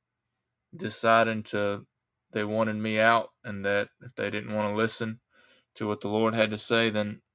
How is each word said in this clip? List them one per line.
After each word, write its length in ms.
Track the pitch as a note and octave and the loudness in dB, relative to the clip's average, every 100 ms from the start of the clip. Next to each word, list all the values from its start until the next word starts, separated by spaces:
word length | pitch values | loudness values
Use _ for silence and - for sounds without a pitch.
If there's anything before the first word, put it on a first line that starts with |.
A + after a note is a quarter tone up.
| _ _ _ _ _ _ _ | _ _ _ _ _ _ _
deciding 720 | - G#2+ - A2+ A2+ A2+ A2 | -10 -8 -2 4 4 4 -2
to, 420 | G#2+ G#2 G#2 G2+ - _ _ _ _ | -4 -4 -2 -4 -10 _ _ _ _
they 100 | A2 | -6
wanted 320 | G#2 G#2+ A2 | -2 0 0
me 240 | G#2+ A2 G#2+ | -2 -2 4
out, 340 | A2+ A#2 - _ | 6 4 2 _
and 200 | A#2+ G2+ | -12 -6
that 240 | G2 G2+ G#2 _ | -2 -2 -2 _
if 120 | A#2 - | -16 -6
they 120 | G#2 | -4
didn't 220 | G#2 A#2 | -4 -4
wanna 220 | G#2+ G#2 | -2 -2
listen 460 | G#2 A2+ - A2 A2 _ _ _ _ _ | 0 -2 -2 -6 -8 _ _ _ _ _
to 120 | - G#2+ | -8 -4
what 140 | G#2 | -4
the 80 | G2+ | 0
Lord 260 | G#2+ A2+ | 2 2
had 160 | A2+ A2 | 4 2
to 80 | G#2+ | 0
say, 320 | - A#2 A2+ | 0 2 2
then 320 | G#2+ G#2 G#2+ _ | 0 -4 -6 _